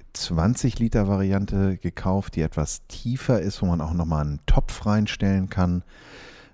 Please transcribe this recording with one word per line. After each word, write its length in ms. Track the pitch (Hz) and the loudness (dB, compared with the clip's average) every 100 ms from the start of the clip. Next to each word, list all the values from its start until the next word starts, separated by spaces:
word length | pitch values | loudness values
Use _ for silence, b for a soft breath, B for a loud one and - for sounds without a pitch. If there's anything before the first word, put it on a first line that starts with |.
| - | -10
zwanzig 680 | - - 85 92 123 127 - | -10 -4 0 2 2 0 0
Liter 280 | 117 117 98 | 0 2 2
Variante 680 | 101 95 98 101 98 95 92 | 2 2 0 0 0 0 0
gekauft, 580 | 87 - 95 98 - - | -6 -4 0 0 -2 -2
die 60 | |
etwas 440 | 78 - 76 - - | -2 0 -4 -4 -12
tiefer 520 | - 120 131 - 117 | -8 -6 -4 0 0
ist, 220 | 87 - | 0 -2
wo 60 | 95 | 0
man 120 | 85 | 0
auch 140 | 78 | 0
nochmal 320 | 85 80 78 76 | -2 0 0 0
einen 160 | 71 - | -2 4
Topf 400 | - - - 107 | 4 4 -4 0
reinstellen 640 | 107 104 - 101 98 95 | 2 0 0 0 2 0
kann. 340 | - 90 90 - B B B B B B | 0 2 0 -4 B B B B B B